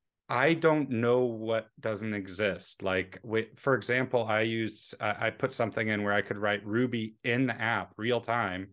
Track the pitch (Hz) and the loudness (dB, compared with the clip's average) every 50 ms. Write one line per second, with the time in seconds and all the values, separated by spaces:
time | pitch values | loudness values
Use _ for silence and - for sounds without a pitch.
0 | _ _ _ _ _ - 123 120 131 156 165 165 160 160 156 151 143 139 127 113 | _ _ _ _ _ -4 0 2 4 4 2 4 4 4 4 4 2 0 0 0
1 | 117 120 123 127 127 123 113 110 110 110 113 113 107 - _ - - 117 110 98 | 4 4 4 4 4 2 -2 -4 -2 -2 -2 -2 -2 -6 _ -8 -6 -6 -4 -4
2 | 107 110 107 101 95 95 92 92 107 101 90 90 - - - - 98 95 92 95 | -4 -6 -4 -6 -6 -8 -4 0 0 0 0 -2 -8 -12 -12 -6 -2 0 0 0
3 | 92 95 - - - 117 107 110 110 113 - - - 143 135 123 - - 120 127 | 0 -2 -8 -16 -10 -2 -2 -2 -2 -2 -10 -4 2 2 2 2 2 0 0 0
4 | 131 113 - 123 113 107 107 107 113 113 113 113 113 104 - - - - - - | 0 2 0 0 2 2 2 2 2 2 0 -2 -2 -4 -6 -10 -14 -16 -10 -4
5 | - 107 101 - 117 113 110 - - 131 - - 120 104 95 113 113 110 107 104 | -4 -4 -2 0 -2 -2 -2 -2 -4 -4 0 0 -2 -2 0 -2 -2 0 0 0
6 | 104 101 101 104 101 - 113 101 104 104 104 101 104 104 104 117 127 127 117 117 | 0 2 2 2 0 0 -4 -2 0 0 0 0 -2 -2 0 0 0 0 0 -4
7 | 110 110 - _ _ 127 120 123 135 123 113 110 113 113 117 101 90 - - - | -4 -6 -10 _ _ -2 0 2 0 0 0 -2 0 0 0 -2 -2 -6 -8 -6
8 | 107 120 120 117 113 - 117 120 113 95 90 92 95 98 | -2 0 0 0 0 0 0 0 0 0 -2 -4 -8 -10